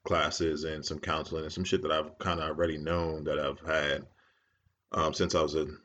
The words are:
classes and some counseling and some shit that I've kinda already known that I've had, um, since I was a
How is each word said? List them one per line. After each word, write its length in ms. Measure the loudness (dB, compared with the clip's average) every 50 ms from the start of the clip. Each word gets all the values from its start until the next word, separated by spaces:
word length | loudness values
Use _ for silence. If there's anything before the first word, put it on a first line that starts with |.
| -2
classes 600 | 0 2 2 2 2 0 0 0 0 0 0 -2
and 200 | -4 -6 -4 -6
some 140 | -6 -6 -6
counseling 460 | -2 -2 -2 -2 -2 -4 -4 -6 -4
and 80 | -6
some 120 | -4 -4 0
shit 180 | 2 2 2
that 100 | 2 2
I've 260 | 0 0 0 -4 -8 -6
kinda 240 | -2 -2 0 0
already 340 | -2 -2 0 2 2 2 2
known 480 | -2 -2 0 0 2 2 0 -2 -2 -2
that 140 | 0 0 0
I've 220 | 0 -2 -4 -4
had, 460 | -2 0 2 2 2 2 0 -2 -4 -12 _ _ _ _ _ _ _ _ _ _ _ _ _ _ _ -4
um, 220 | 0 2 2 2 2
since 200 | 2 0 2 4
I 80 | 2
was 120 | 2 2 2
a 120 | 0 -2 -2 -6 -12